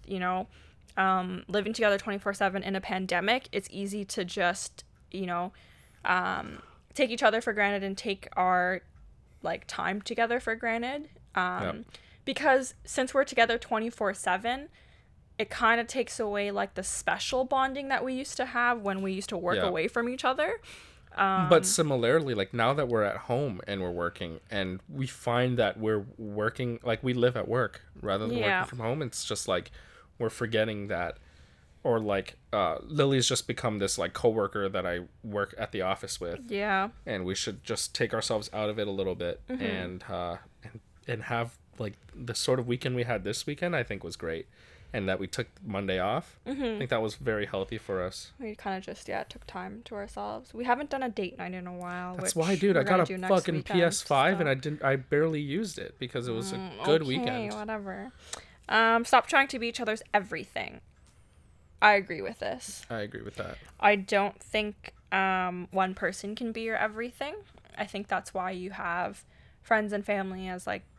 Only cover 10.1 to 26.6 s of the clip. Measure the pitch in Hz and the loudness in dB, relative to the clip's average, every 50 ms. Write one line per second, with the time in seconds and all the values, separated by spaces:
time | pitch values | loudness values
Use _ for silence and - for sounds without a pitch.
10.1 | 233 - 233 226 240 240 - 226 226 226 - 233 226 233 233 254 277 294 302 - | 0 0 2 2 2 0 -2 -2 -4 -2 -2 -2 -2 -2 -4 -4 -6 -8 -10 -12
11.1 | - - - - - 196 185 180 180 185 - 180 - 220 233 - - - - - | -18 -20 -14 -6 -2 0 0 0 0 -2 -4 -4 -4 -6 -10 -16 -20 -20 -20 -20
12.1 | - - - - 262 - 285 302 262 269 254 - - - - - - - 254 262 | -20 -10 -6 -4 -2 2 6 6 6 6 4 0 -10 -14 -12 -6 -2 -2 0 2
13.1 | - 277 277 - 262 240 233 233 233 226 - - 240 214 220 233 - - 220 196 | 2 2 2 4 6 4 4 4 4 -2 -2 -2 -2 -2 -2 -4 -4 -2 -2 -2
14.1 | 196 - - 190 180 190 226 233 247 269 285 349 - - - - - - - _ | -2 -2 0 0 0 0 0 -2 -4 -4 -6 -14 -18 -20 -20 -20 -20 -20 -20 _
15.1 | - - - _ - - 214 - - - 240 226 233 233 233 226 - 262 226 - | -20 -20 -20 _ -6 -6 -6 -4 -2 2 4 6 6 6 2 0 -2 -2 -2 -2
16.1 | - - 226 208 202 208 202 202 196 202 202 196 - 190 190 - - - - - | -2 -4 -2 -2 0 0 -2 0 0 -2 -2 -2 -4 -6 -6 -4 -4 -2 0 0
17.1 | - 208 - - - 254 269 254 285 262 262 269 262 277 277 269 269 233 - 262 | 0 0 0 0 0 0 2 2 4 2 2 2 0 -2 -2 -2 0 0 0 0
18.1 | 262 254 277 - - - 254 254 254 240 240 240 247 233 202 202 190 190 190 196 | -2 -4 -4 -6 -4 -4 -4 -2 2 2 4 4 2 2 0 -2 -2 0 -2 -2
19.1 | 190 185 190 - 220 175 175 175 185 196 180 180 180 160 160 - - 240 233 240 | -2 -4 -4 -4 -4 -2 0 2 2 4 4 2 2 2 0 0 0 0 0 -2
20.1 | 254 277 - 254 262 262 302 359 440 427 - - - - - - - - - - | -2 0 0 0 2 2 0 0 0 -4 -8 -14 -18 -18 -20 -20 -20 -20 -20 -8
21.1 | - - 202 190 190 190 185 - 180 160 - - - - 160 147 139 127 117 117 | -2 0 2 2 4 4 6 8 8 8 8 6 2 4 4 4 4 4 4 6
22.1 | 139 165 156 135 120 104 98 - - 117 113 123 139 151 143 123 120 110 104 101 | 6 4 4 2 0 0 0 0 2 2 4 4 4 2 2 2 4 2 2 2
23.1 | - - - - 123 127 147 135 101 90 - - 101 98 92 87 87 87 85 87 | 0 -2 -2 0 0 0 0 0 -4 -6 -6 -4 -2 -2 -2 -2 0 0 -2 -2
24.1 | - - 92 85 80 - - - 110 101 95 92 92 95 - - 147 139 131 127 | -2 -4 -8 -8 -8 -10 -10 -6 -2 -2 -2 -2 -4 -6 -8 -8 -4 -4 -4 -4
25.1 | - - - 123 117 120 127 127 123 120 110 98 - 110 110 110 110 104 98 127 | -4 -4 -2 2 2 4 4 2 4 4 2 2 2 0 0 2 2 0 0 -4
26.1 | - - 113 104 101 104 107 113 - - | -10 -12 -10 -6 -2 0 0 0 0 -2